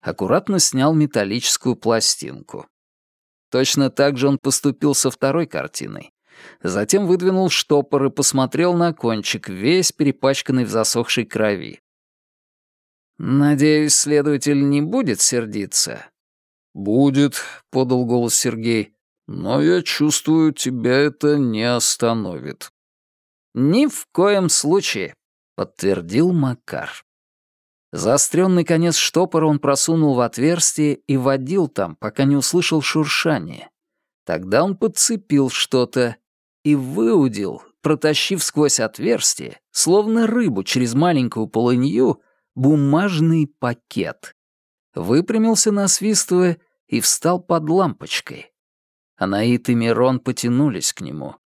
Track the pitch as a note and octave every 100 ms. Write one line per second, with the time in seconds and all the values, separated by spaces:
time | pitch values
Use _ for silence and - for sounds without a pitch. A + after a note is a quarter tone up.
0 | - E2 F#2 D3 G3 F#3+ - C3+ C#3 D#3+
1 | D3+ B2 G2+ A2 - - - A#2+ A2+ A2+
2 | - - D2 - - - - _ _ _
3 | _ _ _ _ _ B2+ C3 - C3+ -
4 | C#3+ C3+ C#3 C#3 - C3 C#3+ C3 D3 C#3
5 | C3 - C3+ D3+ E3 D#2+ C#2 - G1+ G1+
6 | - _ _ - - - F#2+ F#2 G#2 G3
7 | G3 F3+ F3+ F#3 F#3+ - - D3 C#3 C#3+
8 | C3+ C3+ C#3+ C#3 C3 - F3 F3 E3+ D#3
9 | A#2+ A2 G#2 G#2+ - F#2 G#2+ F3+ F3+ -
10 | C#3+ C3+ C3+ C#3 - C3 A#2 G#2+ A2 A#2+
11 | A#2 - A2 - G#2+ G2+ B1 G1+ _ _
12 | _ _ _ _ _ _ _ _ _ _
13 | _ _ - C3+ C#3+ D3 D3+ D3+ D3+ -
14 | D3 D3 D3 C#3+ C#3+ C#3+ C#3 C#3+ D3+ A#3
15 | A3 G#2 - B2 A2+ G#2+ G2 - - A#1+
16 | - _ _ _ _ _ _ - G2 A2+
17 | C#3 C3+ C#3+ - - - _ B2+ B2+ B2+
18 | B2 A#2+ A#2+ - B2+ A2 A2+ A2+ G#2 _
19 | _ _ - F#2 F2+ C3 D3 F3+ D#3+ -
20 | D3+ D3 - D#3+ D#3+ C#3+ - B2+ A#2 C3
21 | D3 C#3+ D3 D3 C3 A2 A#2 A#2+ - -
22 | A#2 A2+ G2 E2 C2+ - - _ _ _
23 | _ _ _ _ _ - C3+ G3 D4 -
24 | - - F#3+ G3+ F3+ - C#3+ F#3 - A2
25 | F2 - _ _ _ - G2 _ F#2 F#2
26 | E2+ G#2+ E3+ F3+ C3+ A#2+ - C2+ - -
27 | _ _ _ _ _ _ _ _ _ F2
28 | F2 C#3 - D#3 F#3 F3+ D#3+ E3 E3+ D#3
29 | - - F3+ D#3+ D#3+ D3 C#3+ C#3 - E3
30 | D#3 B2+ A#2 - C#3 E3+ - - D3+ C#3+
31 | - C3+ B2+ C3+ C3 F#3+ D#3 - F#2 D#2
32 | G#2+ - C#3 C#3+ B2+ F3 F3 D#3+ C3+ D#3+
33 | D3 - E3 D3 F#2 - - _ _ _
34 | _ _ - E2 F#2 G#2+ F3+ F#3+ A3 -
35 | - A3+ - C#3+ C3+ - - C3 B2 -
36 | A#2+ - _ _ _ _ D3 D3 C3 D#3+
37 | A3+ G#3+ C3+ G#2 F#2+ - - _ D3 D3+
38 | D#3 D3+ - F#3+ - - D3+ - A2 -
39 | - - - - - - _ - - F#3+
40 | G#3 A3+ A3+ A#3 A3 G#2 F#2+ C3 B2 A#2+
41 | E3+ D#3 B2 A2+ A2 A2 A#2+ B2 C3 G3
42 | B3+ - _ _ _ - C3 D3+ C#3 D3+
43 | G3+ E3+ D#3+ E3 D3 _ B2 A#2+ _ -
44 | E2 - - _ _ _ _ _ _ -
45 | F2 C3 F3+ A3 A3 A3 - G3+ G3 -
46 | G3+ G#3 - F3+ F3+ E3 _ _ _ -
47 | - - D#3+ F3+ F3 E3 D#3 F3 F#3 -
48 | - - - - - _ _ _ _ _
49 | _ _ G2 G2 A2+ A#2+ A#2+ A#2+ A#2 A2+
50 | B2+ B2+ - B2 A#2+ B2 D3 F#2+ - -
51 | F2 D2+ C2+ -